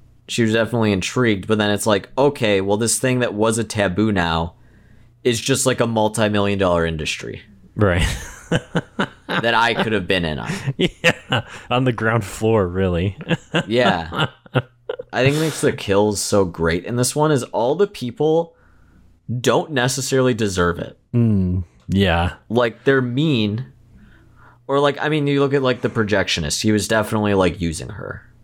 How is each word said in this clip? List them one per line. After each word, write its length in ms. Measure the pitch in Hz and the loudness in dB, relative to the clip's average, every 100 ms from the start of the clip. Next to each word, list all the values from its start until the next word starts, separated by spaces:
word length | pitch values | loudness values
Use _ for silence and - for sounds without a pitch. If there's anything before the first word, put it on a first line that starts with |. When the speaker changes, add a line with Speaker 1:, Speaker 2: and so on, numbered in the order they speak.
| - _ - | -20 _ -6
Speaker 1:
She 140 | - | 0
was 80 | 113 | 2
definitely 400 | 113 107 120 107 | 2 0 0 2
intrigued, 560 | 98 - - 120 98 98 | 0 -2 0 2 0 0
but 100 | 107 | 0
then 120 | 104 | 0
it's 160 | 101 113 | 0 0
like, 200 | 101 - - | 0 0 0
okay, 440 | 143 - 110 98 | 0 2 0 2
well, 160 | 98 104 | 2 0
this 240 | 113 - | 0 0
thing 180 | 131 127 | 0 0
that 160 | 120 | -2
was 240 | 104 113 113 | 0 0 0
a 60 | |
taboo 480 | 107 107 98 90 107 | -2 -2 0 0 0
now 420 | 98 85 82 85 - - - - - - _ | 0 0 0 -4 -8 -20 -20 -20 -20 -20 _
is 160 | 127 113 | -2 0
just, 260 | - 131 131 | 0 0 0
like, 140 | 123 | 0
a 60 | 117 | 0
multi-million 720 | 113 107 110 107 104 101 98 | 2 0 2 0 2 2 2
dollar 260 | 95 87 82 | 2 2 0
industry. 560 | 80 73 - 58 - - - - | -2 -6 -8 -10 -14 -16 -20 -10
Speaker 2:
Right. 320 | - 104 85 82 | 0 2 2 0
<laughs> 40 | - - - - - - 165 - - 190 - - | -4 -10 -14 -2 -2 -2 -8 -6 -6 -6 -8 -8
Speaker 1:
That 260 | - 117 | -2 0
I 200 | 113 117 | 2 2
could 180 | 117 113 | 0 0
have 140 | 107 90 | 0 0
been 180 | 95 | 0
in 140 | 82 73 | 0 -4
on. 120 | 58 98 | -6 -6
Speaker 2:
<laughs> 120 | 135 - | -6 -2
Yeah, 640 | 143 - 170 - - 123 - - - | -4 0 -2 -2 -2 -4 -4 -12 -4
on 140 | 123 | 0
the 80 | 131 | 0
ground 320 | 110 110 117 | 0 0 0
floor, 420 | 101 - 110 110 90 | -2 -2 2 2 2
really. 500 | 90 95 85 95 - - 165 | 0 0 0 -2 -4 -6 -6
<laughs> 240 | - 160 98 | -4 -4 0
Speaker 1:
Yeah. 640 | 117 104 90 80 95 151 - - - - _ - - - | 2 2 0 -4 -4 -4 -6 -6 -4 -4 _ -14 -12 -6
I 120 | 107 | 0
think 120 | 131 147 | 2 2
makes 220 | 160 135 | -2 0
the 120 | 143 | -2
kills 480 | 127 - 98 107 101 | 0 0 2 2 0
so 220 | - 104 | 0 2
great 400 | 92 82 82 87 | 0 0 0 0
in 100 | - | -2
this 200 | 120 127 147 | -2 -2 0
one 160 | 151 | 2
is 100 | 139 | 0
all 320 | - 95 117 | -2 -2 0
the 140 | 160 202 | 0 -2
people 640 | - 123 - 151 160 170 _ _ - _ _ - _ - 123 | -4 -8 -2 0 0 -2 _ _ -20 _ _ -20 _ -8 -2
don't 320 | 120 127 175 | 0 0 0
necessarily 600 | 139 127 135 131 135 127 | -2 -2 -2 -2 2 2
deserve 460 | 113 107 90 87 85 | 2 0 0 0 0
it. 180 | - - _ | -8 -14 _
Speaker 2:
Mm, 520 | 123 117 101 92 92 90 _ - | 0 2 2 0 -2 -6 _ -4
yeah. 460 | 95 95 85 87 - - | 0 2 2 0 -4 -4
Speaker 1:
Like, 360 | 117 120 - | 0 0 0
they're 180 | - 135 | 2 2
mean. 640 | 123 123 160 123 107 113 131 - - - - - - - - _ - | 2 0 0 2 0 -2 -8 -16 -20 -20 -20 -20 -20 -20 -20 _ -2
Or, 100 | 139 | 2
like, 180 | 143 - | 2 0
I 60 | 147 | 0
mean, 180 | 156 143 | 0 0
you 140 | 139 | 2
look 120 | 139 | 2
at, 80 | 139 | 2
like, 180 | 131 117 | 0 0
the 100 | 120 | -2
projectionist. 720 | 117 107 101 90 - 76 - | -2 0 0 0 -2 -4 -2
He 80 | 110 | 0
was 160 | 107 - | 2 2
definitely, 480 | 110 104 110 104 | 0 0 0 2
like, 260 | 98 92 82 | 2 2 0
using 280 | 85 76 64 | -4 -6 -10
her. 320 | - - - - - | -12 -12 -12 -16 -20